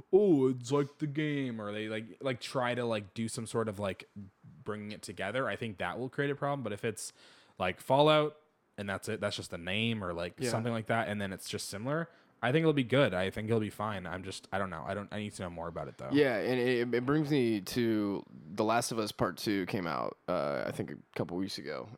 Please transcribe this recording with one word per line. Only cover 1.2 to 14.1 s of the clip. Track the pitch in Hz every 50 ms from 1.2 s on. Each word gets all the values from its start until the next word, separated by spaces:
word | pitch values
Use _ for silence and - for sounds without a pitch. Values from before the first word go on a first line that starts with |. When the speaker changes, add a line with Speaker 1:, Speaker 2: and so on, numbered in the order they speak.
| 156 151 147 143 135 127 117 110
Speaker 1:
or | 104 104 104
they, | 107 110 110
like, | 110 110 113 110 - -
like, | 131 131 127 -
try | - - - 139 123 120 123
to, | 120 123
like, | 117 113 107 101 98 -
do | 113 113 110
some | - - 113
sort | 104 - 120 113 110
of, | 98 101
like, | 104 95 92 - - - - 101 101 98 _ _ - - - - -
bringing | - 104 107 104 104
it | 104 -
together, | - - 98 85 95 98 107 127 135 110
I | 101 -
think | - 113 98 -
that | 92 90 82 110
will | 127 135
create | - - 143 143
a | 139
problem. | - 147 143 143 139 120
But | 107 104
if | 101 -
it's, | 117 104 - - - - - - - - - - _ _ -
like, | 92 92 92 -
Fallout | - - 127 139 147 156 156 151 151 151 - - _ _ _ _ _ _ _ -
and | 101 101
that's | 95 92 - -
it, | 110 98
that's | 101 104 -
just | - 98 -
the | 95 87
name | 85 90 95 107 113 117 113 107 98
or, | 90 85
like, | 85 87 - - -
Speaker 2:
Yeah. | 131 120
Speaker 1:
something | 117 117 113 120
like | 117 113 104 -
that, | 117 113 113 -
and | 104 104
then | 101 95 95
it's | 90 - -
just | - 98 - -
similar, | - 98 110 135 147 165 165 - - - _ _ _ -
I | - 120 135
think | 165 165
it'll | 160 151
be | 143 127
good. | 110 127 139 139 107 90
I | 90 95 95
think | - 110 107 107
it'll | 117 113
be | 107 101
fine. | - - 104 110 104 95 90
I'm | 85